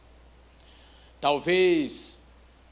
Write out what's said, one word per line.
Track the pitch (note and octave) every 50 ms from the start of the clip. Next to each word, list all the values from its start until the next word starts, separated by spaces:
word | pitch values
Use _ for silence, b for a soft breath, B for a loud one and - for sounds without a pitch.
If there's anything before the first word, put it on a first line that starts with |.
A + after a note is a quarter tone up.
| - - - - - - - - - - - b b b b b b b b b b b b -
Talvez | - C#3+ D3 C3+ - E3+ F3+ F#3 F#3 F3+ E3+ D#3+ C#3 A2+ - - - - - - - - - - - - - - - -